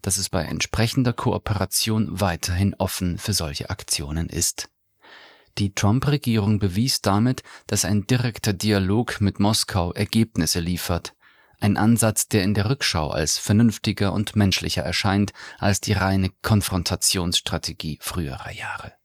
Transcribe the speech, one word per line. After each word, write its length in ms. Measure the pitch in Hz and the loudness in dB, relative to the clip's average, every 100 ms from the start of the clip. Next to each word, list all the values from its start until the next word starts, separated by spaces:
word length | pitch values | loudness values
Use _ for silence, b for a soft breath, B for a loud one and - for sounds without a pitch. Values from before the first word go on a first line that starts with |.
dass 160 | - 98 | -2 -2
es 120 | 92 | -2
bei 140 | 95 | -2
entsprechender 680 | 80 78 - - 110 - 123 | -2 -4 -4 0 0 2 0
Kooperation 1040 | 117 - 92 - 104 95 - - 110 92 90 | 0 -2 -2 -2 -2 0 -2 0 0 0 0
weiterhin 540 | 98 85 - 90 98 - | 0 0 -2 2 2 2
offen 400 | 95 - 90 87 | -2 0 -2 -2
für 140 | - | -2
solche 360 | 101 80 71 - | -2 -2 -6 -8
Aktionen 580 | - - - 71 78 82 | -8 -4 -6 -2 -4 -2
ist. 420 | 80 - - - _ _ _ B B B B B - | -2 -2 -4 -12 _ _ _ B B B B B -4
Die 160 | 101 - | -4 0
Trump-Regierung 840 | 101 120 131 143 - 113 101 107 | 2 2 2 0 0 2 2 2
bewies 440 | 101 90 131 - | 2 0 0 0
damit, 420 | - 98 120 131 B B B | 2 2 2 0 B B B
dass 180 | 104 107 | -2 0
ein 220 | 104 98 | 0 2
direkter 460 | 127 120 107 - | 0 0 -2 -4
Dialog 680 | 92 104 101 92 107 120 - | -2 2 2 2 2 0 0
mit 180 | 101 - | -2 2
Moskau 540 | 101 113 - 104 87 | 2 2 0 0 0
Ergebnisse 680 | - 104 113 113 - 82 90 | -2 0 2 0 0 0 0
liefert. 540 | 85 90 - 87 - _ b b b b | -2 -2 -2 -4 -4 _ b b b b
Ein 180 | 104 98 | 0 2
Ansatz, 500 | 107 117 113 104 - | 4 4 2 0 0
der 140 | 107 | 2
in 140 | 95 104 | 2 2
der 160 | 101 | 0
Rückschau 400 | 139 - - 76 | 0 0 0 -2
als 260 | - 78 - | -2 -2 -2
vernünftiger 760 | - 104 117 104 - 98 101 | 2 6 6 2 -4 0 0
und 220 | 92 104 - | 0 -2 0
menschlicher 460 | 101 - 85 - | 2 2 -2 -4
erscheint 500 | - 90 104 101 101 B B B | -2 -2 0 2 0 B B B
als 200 | 98 98 | 0 0
die 140 | - | 0
reine 380 | 95 95 95 92 _ | 0 2 2 0 _
Konfrontationsstrategie 1600 | - 110 - 92 82 90 - 98 87 87 - 82 - 78 80 73 | 2 2 2 -2 -2 0 0 0 0 -2 -2 -6 -6 -8 -8 -8
früherer 500 | - - 76 64 - | -8 -6 -6 -8 -12
Jahre. 420 | - - - - - | -12 -10 -10 -14 -18